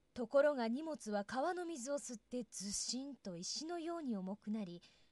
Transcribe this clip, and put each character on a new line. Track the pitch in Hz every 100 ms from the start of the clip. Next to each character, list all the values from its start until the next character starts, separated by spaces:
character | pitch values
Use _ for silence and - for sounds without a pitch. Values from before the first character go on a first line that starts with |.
| _
と | - 226
こ | 277
ろ | 294
が | 277 226
荷 | 247
物 | 320 294 214
は | 208
川 | 202 254 311
の | 359
水 | 339 320 240
を | 285
吸 | -
っ | 240 -
て | 247 240
ず | - 196
し | 196 - 240
ん | 277 262
と | 202 170
石 | 185 - 320
の | 349
よ | 320 339
う |
に | 285 202
重 | 185 208
く | -
な | 220
り、 | 190 175 - - -